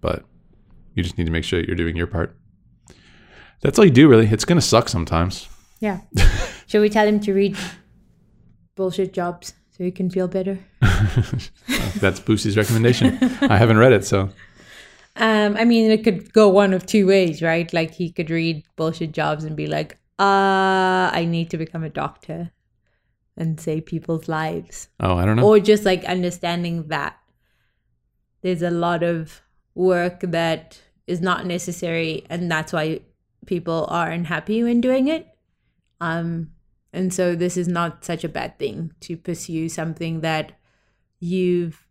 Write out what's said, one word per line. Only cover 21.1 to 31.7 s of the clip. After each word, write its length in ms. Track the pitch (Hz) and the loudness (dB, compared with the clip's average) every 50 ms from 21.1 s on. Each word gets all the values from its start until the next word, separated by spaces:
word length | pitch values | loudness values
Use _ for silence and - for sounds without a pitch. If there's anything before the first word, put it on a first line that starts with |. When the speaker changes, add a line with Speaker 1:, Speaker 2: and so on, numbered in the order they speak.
| - | -2
Speaker 2:
I 140 | 170 170 170 | -2 -2 -2
need 220 | 170 165 165 165 | -2 -2 -4 -4
to 60 | - 160 | -6 -8
become 260 | 160 156 - 165 160 | -8 -8 -8 -10 -10
a 60 | 156 | -8
doctor 600 | 151 156 143 147 - _ _ - 160 165 170 170 _ _ _ _ _ _ _ _ _ _ _ _ _ _ _ _ _ - | -8 -8 -8 -8 -10 _ _ -14 -12 -12 -12 -12 _ _ _ _ _ _ _ _ _ _ _ _ _ _ _ _ _ -8
and 220 | 165 160 160 151 | -6 -6 -6 -4
save 260 | - - 156 160 160 | -6 -6 -6 -6 -6
people's 420 | - - 160 156 - 165 160 160 - | -6 -10 -10 -6 -6 -6 -6 -4 -6
lives." 600 | 160 156 156 156 170 165 165 _ - - - _ _ _ | -6 -4 -4 -6 -6 -8 -10 _ -18 -20 -20 _ _ _
Speaker 1:
Oh, 160 | - 95 92 87 | -2 0 0 2
I 80 | 87 | 2
don't 100 | 101 110 | 2 2
know. 100 | 110 156 208 | 4 6 6
Speaker 2:
Or 120 | 214 214 | 6 6
just, 240 | 196 208 214 208 208 | 6 6 2 4 4
like, 200 | 196 185 175 - | 0 0 0 -2
understanding 840 | - 180 185 180 175 175 - - 170 175 175 175 175 170 170 160 156 | -4 -4 -2 -2 -4 -6 -6 -6 -4 -4 -4 -4 -4 -6 -6 -6 -6
that 300 | 160 143 143 - - _ _ _ _ _ _ _ _ _ _ _ _ _ _ _ _ _ _ _ _ _ _ _ _ _ | -6 -6 -6 -8 -10 _ _ _ _ _ _ _ _ _ _ _ _ _ _ _ _ _ _ _ _ _ _ _ _ _
there's 200 | - 185 185 165 | -6 -4 -4 -2
a 100 | 170 175 | -2 -2
lot 320 | 175 170 170 170 175 165 165 | -2 -2 0 -2 0 0 0
of 380 | 175 170 165 160 156 - - _ _ _ _ _ _ _ | -2 -2 -4 -6 -10 -16 -20 _ _ _ _ _ _ _
work 460 | - 180 185 185 175 175 180 180 - | 0 2 2 2 2 0 -2 -4 -6
that 580 | - 180 165 165 165 165 165 156 - _ - - _ _ _ _ _ - | -6 -4 -2 0 0 0 -2 -4 -6 _ -20 -20 _ _ _ _ _ -8
is 140 | 185 170 | -6 -4
not 240 | 170 190 185 - - | 0 -2 -2 -2 -2
necessary, 800 | 180 175 175 175 - | -6 -6 -6 -6 -8